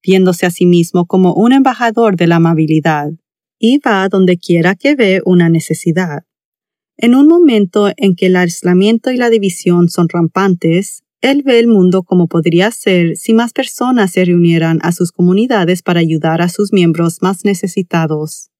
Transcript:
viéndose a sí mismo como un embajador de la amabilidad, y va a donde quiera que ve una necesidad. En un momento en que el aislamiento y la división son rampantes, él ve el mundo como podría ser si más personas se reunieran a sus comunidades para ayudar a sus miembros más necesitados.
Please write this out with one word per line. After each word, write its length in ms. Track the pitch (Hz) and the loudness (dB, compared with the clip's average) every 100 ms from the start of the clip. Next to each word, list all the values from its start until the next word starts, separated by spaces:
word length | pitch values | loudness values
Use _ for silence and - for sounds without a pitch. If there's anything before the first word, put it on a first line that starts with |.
viéndose 440 | - 190 185 175 180 | 0 0 0 0 -4
a 20 | |
sí 160 | 175 175 | 0 2
mismo 400 | 175 170 180 175 | 2 0 -2 -2
como 300 | 185 180 160 | 0 0 2
un 180 | 226 | 2
embajador 640 | 269 262 240 240 220 226 180 | 2 2 0 -4 0 0 0
de 100 | 170 | 0
la 120 | 170 | 2
amabilidad, 760 | 165 160 156 156 160 151 147 165 _ _ _ _ | 2 0 0 0 0 -4 -6 -12 _ _ _ _
y 180 | 226 285 | 0 0
va 240 | 254 196 | 0 -2
a 80 | 190 | 0
donde 280 | 196 185 175 | 0 0 0
quiera 360 | - 175 170 | 0 0 0
que 220 | 190 277 285 | 0 -2 0
ve 260 | 208 190 | 0 0
una 260 | - 180 165 | 2 2 2
necesidad. 760 | 165 - 160 175 160 180 147 _ _ _ _ _ _ _ - | 0 -2 -4 -2 -4 -4 -8 _ _ _ _ _ _ _ -4
En 160 | 233 | 2
un 140 | 254 294 | 4 4
momento 640 | 339 330 226 190 208 202 - | 6 4 2 0 0 0 0
en 200 | 202 175 | -2 0
que 100 | 190 | 0
el 100 | 180 | 2
aislamiento 760 | 180 - 185 180 202 226 - | 0 -2 0 2 2 0 -2
y 60 | 254 | -2
la 120 | 240 | 0
división 600 | 226 196 175 - 175 170 | 0 -2 -4 0 2 0
son 200 | - 170 | 0 -2
rampantes, 920 | 175 165 - 196 175 165 175 202 - _ _ | -2 -2 0 -2 0 0 -2 -4 -14 _ _
él 220 | 262 285 269 | -2 0 2
ve 140 | 233 | 2
el 80 | 233 | 4
mundo 340 | 208 185 185 | 4 4 0
como 240 | 180 185 170 | 0 0 0
podría 460 | 170 160 170 202 | 0 0 0 -2
ser 440 | - - 180 170 175 | -4 -2 0 0 -4
si 200 | - 226 | 0 0
más 180 | 233 | 0
personas 560 | - 262 - 247 247 190 | -4 -8 -4 -2 0 0
se 160 | 190 180 | 0 0
reunieran 540 | 175 170 165 165 165 | 2 2 2 0 -2
a 100 | 175 | -4
sus 200 | 175 175 | -4 -6
comunidades 720 | - 175 190 247 226 170 180 | 0 0 0 0 0 0 -2
para 160 | - 175 | -2 -2
ayudar 420 | 165 160 160 160 | -2 -2 -2 -2
a 80 | 175 | -2
sus 240 | - 208 | -4 -2
miembros 460 | 202 170 160 170 - | 2 0 0 -4 -2
más 240 | 185 196 202 | -6 -4 -4
necesitados. 1000 | 196 190 202 180 170 160 151 156 - - _ | -4 -4 -6 -4 -4 -4 -6 -8 -14 -20 _